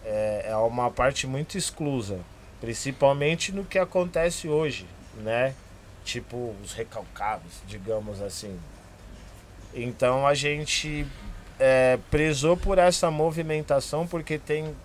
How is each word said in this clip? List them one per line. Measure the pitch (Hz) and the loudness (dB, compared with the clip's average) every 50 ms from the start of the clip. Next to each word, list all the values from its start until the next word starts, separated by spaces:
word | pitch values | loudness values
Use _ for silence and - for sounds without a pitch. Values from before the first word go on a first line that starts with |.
| - | -6
é, | 110 107 107 107 107 107 104 - 107 | -4 -2 0 0 0 0 -2 -2 -2
é | 110 107 | 2 2
uma | 113 117 117 123 123 120 | 2 2 2 2 0 0
parte | 117 - 131 135 135 - - | 2 2 2 2 2 0 -4
muito | 131 131 139 156 - - 190 | -4 -4 -4 -6 -4 -4 -4
exclusa, | 170 - - - 160 143 139 127 107 98 98 90 87 - - - - - - - | -4 -4 -4 -4 -4 -2 -2 -2 -4 -4 -6 -8 -10 -12 -18 -20 -20 -20 -16 -12
principalmente | - 113 113 - - 139 135 131 143 139 139 143 143 151 165 170 - - 190 | -8 -8 -8 -6 -6 -6 -2 4 4 4 6 6 2 0 0 0 -2 -6 -6
no | 196 196 | -6 -6
que | - - 190 | -2 0 0
acontece | 185 180 - 185 180 180 - 165 165 175 170 - - 160 | 0 2 2 0 0 0 0 0 0 0 0 -2 -4 0
hoje, | 151 151 160 147 120 - - - - - - - - 110 | 0 2 2 0 -2 -6 -10 -14 -18 -20 -20 -18 -16 -10
né? | 107 110 113 120 127 135 135 - - - - - - - - - - | -4 -2 0 2 2 0 -2 -6 -16 -20 -20 -20 -20 -20 -20 -14 -10
Tipo, | - - 123 113 - 120 123 120 117 107 98 101 | -8 -8 -8 -8 -8 -8 -8 -8 -8 -8 -10 -12
os | 92 - | -12 -8
recalcados, | 117 113 - - - 170 - - - 101 107 107 - 80 85 - - - | -8 -8 -8 -8 -12 -12 -12 -10 -6 -4 -4 -4 -4 -6 -14 -18 -18 -16
digamos | 98 107 101 95 107 110 107 107 107 104 95 | -14 -14 -10 -4 -2 -2 -2 -2 -6 -8 -8
assim. | 101 98 - - - 101 95 87 80 - - - - - - - - - - - - - - - - - - - - - - | -8 -8 -8 -8 -10 -10 -10 -12 -14 -16 -18 -20 -20 -20 -20 -20 -18 -18 -18 -16 -18 -18 -18 -20 -20 -20 -20 -18 -18 -14 -10
Então | 123 117 123 117 - 131 123 127 135 139 139 | -8 -8 -6 -2 2 2 4 4 4 4 4
a | 143 | 4
gente, | 135 139 147 147 147 151 - - - - 156 151 147 147 143 - - - - - - - - - - | 4 2 0 0 -2 -2 -2 -2 -2 -2 -2 -4 -4 -4 -6 -8 -12 -12 -12 -12 -12 -14 -12 -2 4
é, | 135 131 131 131 131 127 127 117 - - | 6 6 8 8 8 6 6 4 2 0
prezou | - 151 156 156 151 135 143 160 175 | 2 4 4 4 2 2 4 4 4
por | 175 - 202 196 180 | 4 4 2 6 6
essa | 175 180 170 - - 170 | 6 6 6 4 2 2
movimentação | 156 151 156 165 156 165 160 156 156 151 151 - 147 139 - - - 151 170 | 2 2 2 2 0 -2 -2 -2 -2 -2 0 2 2 2 2 0 -2 -2 -2
porque | 170 - 165 147 - 156 151 | -2 -4 -6 -4 -4 -4 -4
tem, | - - 151 156 156 156 147 - - | -2 -2 -2 -2 -2 -6 -8 -10 -12